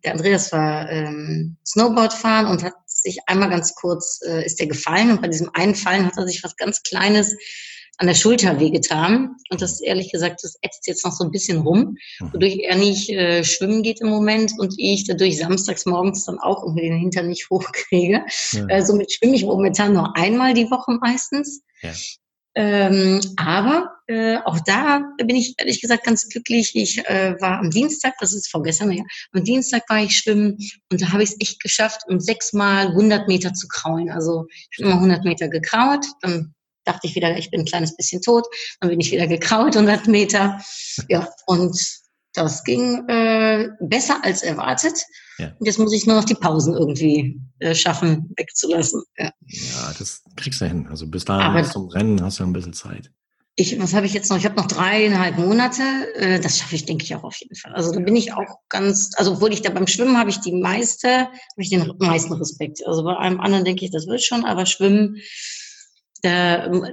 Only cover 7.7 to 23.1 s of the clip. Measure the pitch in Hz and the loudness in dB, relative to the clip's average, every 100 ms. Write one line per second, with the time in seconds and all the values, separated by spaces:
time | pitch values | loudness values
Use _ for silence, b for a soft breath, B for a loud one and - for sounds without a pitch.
7.7 | B B - 180 170 220 240 190 143 151 | B B -2 2 4 6 6 4 4 2
8.7 | 151 - 156 165 233 262 - - 180 185 | 2 0 0 2 2 0 -6 -10 -6 -4
9.7 | - - 185 185 170 175 170 165 - - | -4 -2 -2 -2 -2 -2 -4 -14 -10 -12
10.7 | - - 165 180 - 170 185 - 160 156 | -8 -8 -4 -4 -4 -4 -4 -2 0 4
11.7 | 190 - B B B - 180 190 190 180 | 4 2 B B B -10 0 0 0 0
12.7 | 185 202 190 - 196 175 170 160 - 190 | 2 4 2 -2 0 2 2 0 0 0
13.7 | 220 226 214 220 214 208 220 220 220 196 | 0 0 -2 0 2 2 2 0 0 -4
14.7 | 190 196 196 - 175 185 151 165 185 - | -2 0 0 -2 2 2 2 0 -2 -2
15.7 | 180 185 175 190 196 - 180 180 196 - | -4 -2 0 0 -2 -8 -4 -2 -2 -2
16.7 | 165 165 165 175 180 170 175 - 185 - | -4 -2 0 0 -2 -4 -6 -2 -2 -2
17.7 | - - 180 175 214 - B B 107 101 | -8 0 2 4 0 0 B B -4 0
18.7 | 196 185 202 196 - 233 269 196 190 196 | 2 4 2 0 2 4 4 2 2 2
19.7 | 190 208 196 165 160 185 240 262 240 226 | 2 4 4 2 0 2 4 4 4 2
20.7 | 254 247 233 240 254 - 277 285 - _ | 0 -2 0 0 -2 -2 -4 -4 -10 _
21.7 | B 82 80 B - _ _ _ - 208 | B -12 -10 B -16 _ _ _ -2 2
22.7 | 202 196 196 190 | 4 4 4 4